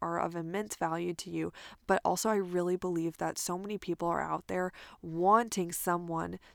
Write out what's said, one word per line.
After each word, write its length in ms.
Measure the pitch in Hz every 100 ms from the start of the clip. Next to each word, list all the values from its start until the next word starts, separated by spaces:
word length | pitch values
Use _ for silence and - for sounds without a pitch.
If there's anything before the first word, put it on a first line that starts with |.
are 180 | 170 170
of 160 | 175 170
immense 400 | 165 196 208 -
value 380 | 165 165 175 170
to 140 | 185
you, 220 | 165 160 - - - -
but 140 | 190
also 260 | - 175 220
I 60 | 214
really 400 | 180 180 175 180
believe 420 | 180 170 165 160
that 200 | 160 -
so 200 | - 180
many 200 | 202 202
people 300 | - 170 170
are 140 | 165
out 260 | - 156 -
there 240 | 185 185 - - -
wanting 680 | 170 160 185 220 233 196 170
someone 680 | 165 - 175 175 165 170 185 -